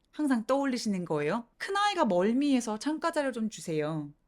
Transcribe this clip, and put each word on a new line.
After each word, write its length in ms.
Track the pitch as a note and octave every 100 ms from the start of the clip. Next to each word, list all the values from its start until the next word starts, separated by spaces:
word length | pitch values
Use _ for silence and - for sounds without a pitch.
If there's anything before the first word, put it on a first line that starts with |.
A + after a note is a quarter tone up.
| _
항상 340 | - D4 A#3+ A3
떠올리시는 580 | C#4 C#4 A#3+ G#3+ F#3+
거예요. 420 | E3+ D3+ D3 A3+ - -
"큰아이가 460 | - G4 G#4 F#4
멀미해서 720 | B3 F3 G3+ B3 C#4+ B3+ A3+ G#3+
창가 320 | C#4+ D#4 E4+
자리로 200 | E4 C4+
좀 160 | A#3+ G#3+
주세요." 600 | - E3+ D#3 D3 D#3+ D3 -